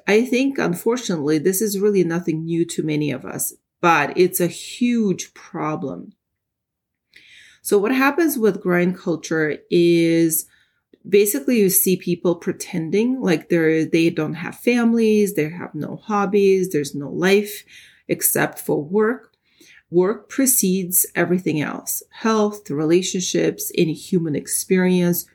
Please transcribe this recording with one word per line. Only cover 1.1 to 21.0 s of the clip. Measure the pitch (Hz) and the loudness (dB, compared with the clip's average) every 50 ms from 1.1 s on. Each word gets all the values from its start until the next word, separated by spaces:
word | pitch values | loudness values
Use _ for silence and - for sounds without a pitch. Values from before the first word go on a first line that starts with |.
| 190 160 135 147 156 156 | -4 -2 0 0 0 2
this | 143 185 196 190 | 2 0 0 0
is | 220 214 202 196 | -2 -2 -2 0
really | 196 214 208 196 175 | 0 2 2 2 2
nothing | 170 165 175 180 - 160 160 160 | 2 0 -2 -2 -2 -4 -4 -4
new | 165 170 165 170 | -4 -2 -2 -2
to | 170 - - 151 | -2 -2 -4 -4
many | 156 151 147 151 147 | -2 -2 -2 -2 -2
of | 131 - - | -4 -6 -8
us, | - - - - - - - _ _ _ _ | -10 -8 -8 -8 -8 -8 -12 _ _ _ _
but | - 175 165 151 143 135 - | 0 2 2 2 0 0 2
it's | - 185 180 185 - | 2 2 2 2 0
a | 180 | -2
huge | 165 165 - - - - - 247 240 240 233 220 202 175 147 - - _ | -2 -4 -8 -12 -14 -6 -4 -2 0 0 0 0 0 -2 -4 -6 -12 _
problem. | - - - - 165 151 151 156 - - 135 - - - 208 - _ _ _ _ _ _ _ _ _ _ _ _ _ _ _ _ _ _ _ _ - - - - - - - _ _ _ | -20 -20 -14 -10 -8 -6 -6 -6 -6 -8 -10 -10 -12 -14 -18 -20 _ _ _ _ _ _ _ _ _ _ _ _ _ _ _ _ _ _ _ _ -20 -20 -20 -20 -20 -20 -20 _ _ _
So | - 202 202 | 0 2 2
what | 190 220 262 | 2 2 0
happens | 262 269 277 277 311 339 320 - 247 | 2 2 2 2 2 0 0 0 2
with | 220 214 185 190 | 0 0 0 0
grind | - 185 180 175 175 180 185 | -2 0 0 2 2 0 -2
culture | - - 185 165 156 - - 165 160 156 151 - - - _ | -2 -4 -4 -4 -4 -4 -4 -2 -2 0 -2 -4 -6 -6 _
is | - 175 170 170 170 170 165 165 165 165 165 165 160 - - - _ _ _ _ _ _ _ _ _ _ _ 196 | 2 2 4 4 4 4 4 2 4 2 2 2 0 -2 -6 -8 _ _ _ _ _ _ _ _ _ _ _ 2
basically | 180 202 208 202 - 285 277 - 254 226 | 4 4 4 4 0 -2 0 2 2 4
you | 202 185 | 4 4
see | 185 - - 196 185 180 | 2 2 2 2 0 0
people | - - 175 170 - 185 170 | 0 -2 -4 0 0 0 0
pretending | 170 - 190 - - - - - 175 160 160 147 202 226 247 262 262 | 0 -4 -6 -6 -6 -10 -8 -6 -6 -4 -2 0 0 0 0 -2 -2
like | 226 190 165 156 - - | 0 0 0 0 0 0
they're, | 175 170 160 156 160 160 156 | 0 2 2 2 2 2 0
they | 147 - 165 165 165 | 2 2 2 2 2
don't | 170 - 156 151 - | 0 0 -4 -4 -6
have | 156 170 - 233 | -8 -10 -12 -12
families, | - - - 240 240 233 233 233 233 226 220 214 214 208 190 202 | -4 0 0 2 2 2 2 2 2 4 4 4 4 2 2 0
they | - 151 156 | -2 -4 -4
have | 170 175 - - - | -6 -10 -12 -10 -10
no | 151 147 - - | -8 -8 -8 -10
hobbies, | - - - 214 202 202 190 202 208 202 196 190 190 185 180 | -12 -8 -4 -2 -2 -2 2 2 4 4 4 4 4 2 0
there's | 185 151 143 139 - | 0 -2 -2 -2 -6
no | 143 143 131 | -8 -8 -8
life | - - 165 185 196 208 208 202 - - - _ - - - - _ _ _ - | -4 0 2 4 4 4 4 0 -6 -14 -16 _ -20 -20 -20 -20 _ _ _ -6
except | - 170 - - - - 151 151 - - | -4 -2 -2 0 0 0 0 -2 -4 -8
for | - - 151 156 147 | -6 -4 -4 -2 -2
work. | 151 185 214 214 214 254 - - _ _ _ _ _ _ _ - - - - _ _ | -2 0 0 2 2 0 -4 -8 _ _ _ _ _ _ _ -20 -20 -20 -20 _ _
Work | 160 175 185 196 226 - - _ | 0 2 2 2 0 -4 -8 _
precedes | - - 269 254 - - - 190 180 190 185 175 185 - | -2 0 0 2 2 2 2 0 0 0 -2 -2 -2 -2